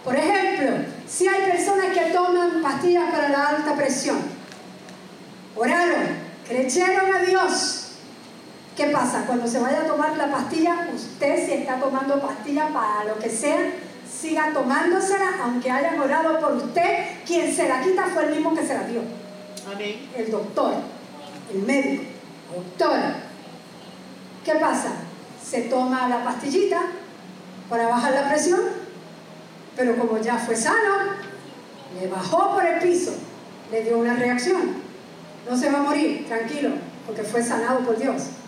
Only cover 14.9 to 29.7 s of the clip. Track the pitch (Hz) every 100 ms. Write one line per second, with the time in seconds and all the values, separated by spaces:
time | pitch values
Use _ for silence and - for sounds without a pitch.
14.9 | 381 392 392 381 - 240 247 254 262 294
15.9 | 302 277 302 320 311 294 240 - 349 359
16.9 | - - - - 339 302 277 269 254 370
17.9 | 370 370 320 302 302 320 320 294 277 -
18.9 | 113 - - - - - - 190 202 208
19.9 | 233 - 254 220 208 - - - - -
20.9 | - - - - - - 190 208 277 -
21.9 | 269 - - - - - 175 - - -
22.9 | - - - - - - - - - -
23.9 | - - - - - - 302 - - -
24.9 | - - - - - - 254 233 254 254
25.9 | 262 247 240 247 - 285 381 381 339 -
26.9 | - - - - - - - - 233 233
27.9 | 240 269 277 277 302 - 381 - - -
28.9 | - - - - - - - -